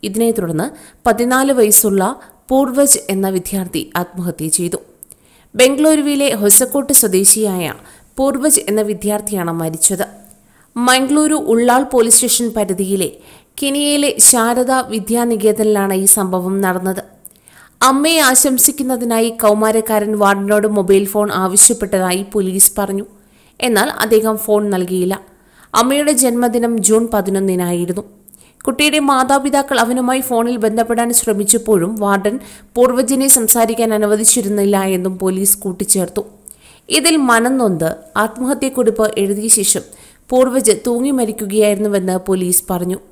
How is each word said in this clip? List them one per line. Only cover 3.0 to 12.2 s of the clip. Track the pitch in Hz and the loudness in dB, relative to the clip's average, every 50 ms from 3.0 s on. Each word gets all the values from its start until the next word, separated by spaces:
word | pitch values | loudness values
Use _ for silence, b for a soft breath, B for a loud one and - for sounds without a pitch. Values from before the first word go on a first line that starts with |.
| - - | -2 -6
എന്ന | 196 190 190 190 | -4 -2 -2 -2
വിദ്യാർത്ഥി | 190 185 180 - - 196 185 175 - 165 - - - | -2 -4 -4 -4 -6 -6 -6 -4 -6 -8 -8 -6 -6
ആത്മഹത്യ | 175 180 175 - 185 175 175 165 - 156 160 | -6 -6 -6 -8 -8 -6 -6 -6 -6 -6 -4
ചെയ്തു. | 151 - 180 175 180 - - - - _ B B B B B B B B B B _ | -4 -2 -4 -4 -6 -8 -10 -14 -20 _ B B B B B B B B B B _
ബംഗളൂരുവിലെ | 220 247 262 277 262 302 311 311 311 285 294 285 277 277 277 - | 4 4 4 4 2 2 2 2 2 0 0 0 0 0 0 0
ഹൊസക്കോട്ട് | 208 202 202 202 - 262 247 - 277 269 277 285 | 0 2 2 2 2 0 0 -2 -4 -2 0 0
സ്വദേശിയായ | - - 208 185 185 196 190 - 220 220 208 185 185 175 147 107 - B B B B B B _ - | 0 0 2 2 2 2 2 2 0 0 -2 -2 -2 -4 -6 -8 -10 B B B B B B _ -2
പൂർവജ് | 269 277 277 269 254 311 262 - - - | -2 0 0 0 0 0 0 0 -2 0
എന്ന | 202 214 | -2 -2
വിദ്യാർത്ഥിയാണ് | 214 208 214 - - 202 208 208 208 208 208 190 175 170 | 0 -2 -4 -4 -4 -4 -4 -4 -4 -6 -6 -4 -4 -4
മരിച്ചത്. | 165 165 165 160 160 160 - - 190 180 202 196 - - - - b b b b b b b b b 233 | -4 -4 -4 -6 -6 -2 -4 -4 -2 -2 -6 -8 -8 -20 -20 -20 b b b b b b b b b -4
മംഗളൂരു | 240 247 254 262 269 262 285 302 302 302 302 | 0 2 2 2 2 2 2 2 2 2 0
ഉള്ളാൾ | 302 - - 226 233 240 247 240 254 277 | -2 0 2 2 2 4 4 4 2 2
പോലീസ് | 269 269 254 226 226 233 | 2 2 2 2 4 2
സ്റ്റേഷൻ | - | 0